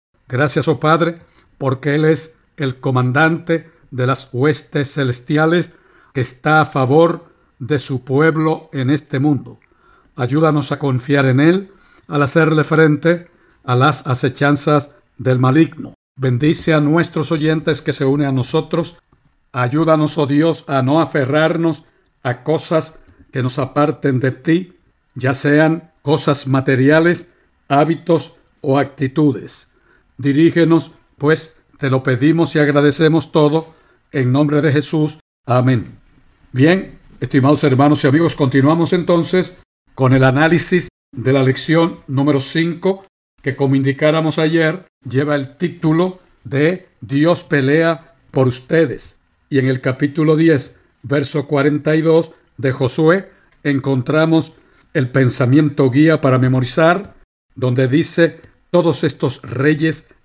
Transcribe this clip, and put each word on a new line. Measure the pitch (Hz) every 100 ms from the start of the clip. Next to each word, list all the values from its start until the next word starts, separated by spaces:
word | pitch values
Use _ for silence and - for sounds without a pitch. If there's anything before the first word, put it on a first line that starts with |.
| _ _ -
Gracias, | 123 143 156 143
oh | 131
Padre, | 151 165 165 170 - _ _ _
porque | 139 127 147 147
Él |
es | 156 156 - _ _ -
el | 135 127
comandante | 143 127 123 131 160 165 170 165 - _ _
de | 127 127
las | 131 -
huestes | 120 147 151 - 147 139
celestiales | - 135 120 - 151 160 175 170 _ _ _ _
que | -
está | 123 - 151 156
a |
favor | 151 143 127 147 170 170 - _ _ _
de | 120 147
su | - 131
pueblo | 127 135 160 156 156 160 -
en | 139 131
este | 147 - 135
mundo. | 147 135 120 - _ _ _ _ _
Ayúdanos | - 123 143 160 151 135
a | 143
confiar | 139 127 131 143 131
en | 127
Él, | 156 185 190 _ _ _ -
al | 147
hacerle | 139 165 156 156
frente | 143 156 160 147 165 175 170 _ _ _
a | -
las | 123 143 151 -
acechanzas | 127 139 127 143 143 - 147 - _ _ -
del | 127 127
maligno. | 127 139 151 - 113 - _
Bendice | - 131 123 151 170 -
a | 156
nuestros | 147 165 165 165 143
oyentes | 165 156 156 156 147
que | -
se | 139
unen | 139 143 143
a |
nosotros. | 131 123 160 156 175 160 - _ _ _ _ _
Ayúdanos, | 127 123 147 160 156 151 160
oh | 139
Dios, | 143 165 156 -
a | 139
no | 127 156
aferrarnos | 151 156 127 151 160 170 165 156 - _ _ _
a | 127 123
cosas | - 156 - 160 156 - - _ -
que | 135
nos | 127 147
aparten | 127 147 147 - 143 127
de | 127
ti, | 127 175 165 180 _ _ _ _
ya | - 131
sean | 131 143 147 160 165 - _
cosas | 135 151 156 139 131
materiales, | 135 131 131 135 156 170 175 - _ _ _ -
hábitos | 139 156 160 - 165 - - _ _
o | 151 135
actitudes. | 135 - 135 147 151 - - - - _ _ _ _ -
Dirígenos, | 139 139 165 170 160 165 165 - _ _
pues, | 143 156 - _ _ _
te | 135
lo | 131
pedimos | 135 123 147 165 165
y | 160
agradecemos | 147 143 147 - 156 160 -
todo, | 160 147 156 160 _ _ _ _
en | 147 127
nombre | 135 151 147
de | 151
Jesús. | 139 143 160 151 - _ _ -
Amén. | 123 127 123 - - _ _ _ _ _
Bien, | 120 151 190 - - _ -
estimados | 127 143 131 147
hermanos | 151 131 143 147
y | 139
amigos, | 147 165
continuamos | - 139 139 135 165 160
entonces | 180 - 170 170 185 175 - _ _ _
con | - 131
el | 131
análisis | 110 131 160 165 - 180 - - _ -
de | 117
la | 135
lección | 131 127 - 160 170 170 -
número | 135 143 139
cinco, | 127 165 165 170 190 196 - _ _ _
que | - -
como | 139
indicáramos | 135 135 135 156 160 156 151
ayer, | 156 165 156 180 - _ 127
lleva | 117 151
el | 147 131 -
título | 175 - 156 160 185 185 _ _
de | - 135 156 180 - _
Dios | 101 139 156 170
pelea | - 147 135 151 165 160 - _ _
por | - 131
ustedes. | 120 - 160 151 104 - _ _ _ _
Y | 139
en | 131
el | 127
capítulo | 135 127 147 139 156 156
diez, | 165 147 - - _ _
verso | - 143 139 156 139
cuarenta | 143 143 147 147 156
y |
dos | 160 165 165 - _ -
de | 135
Josué, | 123 127 - 160 190 196 _ _ _
encontramos | 147 139 135 135 123 151 160 160 160 - _ _ _
el | 160 127
pensamiento | 135 127 - 123 139 151 - 135
guía | 127 156 156
para | 139 127
memorizar, | 127 127 123 - 160 185 202 - _ _ _ -
donde | 127 123 131
dice: | 143 156 - 165 165 - _ _
"Todos | 175 165 151
estos | 156 - 147 123
reyes | 117 110 143 151 160 151 - _